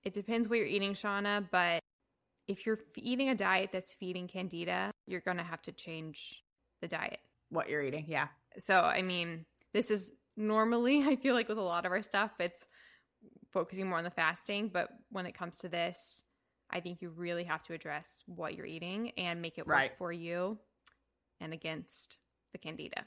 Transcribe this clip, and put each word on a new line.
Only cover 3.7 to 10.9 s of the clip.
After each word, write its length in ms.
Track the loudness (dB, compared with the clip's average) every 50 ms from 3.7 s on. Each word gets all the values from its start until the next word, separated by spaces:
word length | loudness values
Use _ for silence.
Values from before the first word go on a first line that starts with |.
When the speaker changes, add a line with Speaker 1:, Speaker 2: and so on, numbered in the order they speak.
| -2
Speaker 1:
that's 220 | -6 -6 -6 -10
feeding 320 | -8 -6 -6 -4 -6 -6
Candida, 640 | -6 -6 -6 -6 -4 -4 -4 -2 0 0 0 0 -2 -6 _ _
you're 140 | -8 -8 -4
gonna 240 | -2 -2 -2 -2 -2
have 180 | -6 -8 -8 -10
to 100 | -12 -12
change 720 | -12 -12 -10 -10 -8 -8 -10 -10 -12 -12 -12 -14 -16 _ _ _ _ _ _ _ _
the 80 | -8 -6
diet. 320 | -4 -2 -2 -4 -4 -8 _ _ _ _ _ _
Speaker 2:
What 180 | -2 -2 -2 0
you're 140 | 0 0 0
eating, 240 | 0 -2 -4 -4 -2
yeah. 200 | 0 0 0 -2 -4 _ _ _ -12 -8
Speaker 1:
So, 220 | 2 6 6 8
I 220 | 8 8 6 4 2
mean, 420 | 2 0 0 -2 -2 -4 -8 -10 _ _ -20 _ _ _
this 180 | 0 2 4
is 220 | 2 0 0 -6 -10 _ _ _ _
normally, 680 | -2 0 4 6 6 6 6 6 4 6 6